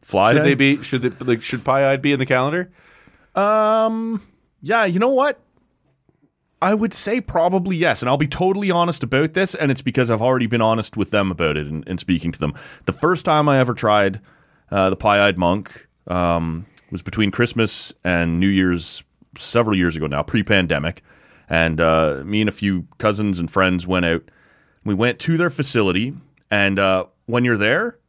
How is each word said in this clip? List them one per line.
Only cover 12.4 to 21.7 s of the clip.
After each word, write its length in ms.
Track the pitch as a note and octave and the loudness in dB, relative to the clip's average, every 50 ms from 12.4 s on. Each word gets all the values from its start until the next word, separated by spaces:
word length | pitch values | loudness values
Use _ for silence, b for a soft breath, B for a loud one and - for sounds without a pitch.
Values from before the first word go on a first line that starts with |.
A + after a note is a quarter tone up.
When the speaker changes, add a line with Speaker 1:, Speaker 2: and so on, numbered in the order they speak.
| D#2+ D2 C#2 B B B B B B | -4 -4 -4 B B B B B B
Speaker 1:
The 80 | - F2+ | -6 -4
first 320 | - - E3 F#3 D#3+ - | 0 0 0 0 0 0
time 240 | F#3 D#3 D3+ D3 D3 | 0 2 2 2 2
I 100 | C#3 C3+ | 4 2
ever 140 | C3 A#2+ A#2+ | 2 0 -2
tried, 480 | - - G#2+ G#2 G#2 G2+ G2 F#2+ G#2 b b b b b b b b b b | -2 0 2 4 4 4 2 0 -6 b b b b b b b b b b
uh, 180 | - G2+ F#2+ F#2+ | 0 0 2 2
the 60 | F#2+ | 0
Pie-Eyed 420 | - - G#2+ G2+ G2+ G2+ G2+ F#2+ | 0 2 2 4 4 4 2 2
Monk, 500 | F2 F2+ E2+ F#2 G#2+ F#2+ - - - - _ _ _ _ | 2 2 0 0 0 -4 -10 -20 -20 -20 _ _ _ _
um, 580 | - F2 F2+ F2+ F2 E2+ E2+ E2 E2 D#2+ E2 G2+ b b b _ _ | -6 -2 -2 0 0 0 0 -2 -4 -6 -8 -10 b b b _ _
was 100 | - F2+ | -12 -10
between 300 | - - - - G#2+ G2+ | -10 -8 -2 -2 -2 -2
Christmas 600 | F#2+ - A#2+ A#2 - A#2 A2+ G#2 - - - - - _ _ | 0 0 -2 0 0 0 0 0 0 -4 -6 -8 -10 _ _
and 360 | F2+ F2+ E2+ E2+ E2+ E2 E2+ | -2 0 0 0 0 0 0
New 80 | F#2 | 2
Year's 560 | G2 G2 F#2+ F#2+ F#2 F2 E2+ E2 - - - - _ _ _ _ _ - | 2 2 2 2 2 0 -2 -4 -8 -10 -10 -12 _ _ _ _ _ -14
several 380 | - - - - A#2+ A#2 G#2+ G#2 | -10 -10 -2 0 0 0 2 2
years 200 | F#2+ F2 F2 D#2 | 2 2 0 0
ago 100 | D#2+ D2+ | -2 -6
now, 160 | D2+ C#2+ C#2+ - | -4 -4 -4 -4
pre-pandemic, 800 | - - A#2 G2 - G#2+ G2 F2+ D#2+ D#2+ C#2+ D2 E2 - - b b b b b b b b b b | -2 -2 -2 0 2 2 0 2 0 -2 -2 -2 -6 -8 -8 b b b b b b b b b b
and, 320 | D#2+ E2 E2 E2 | 0 0 0 0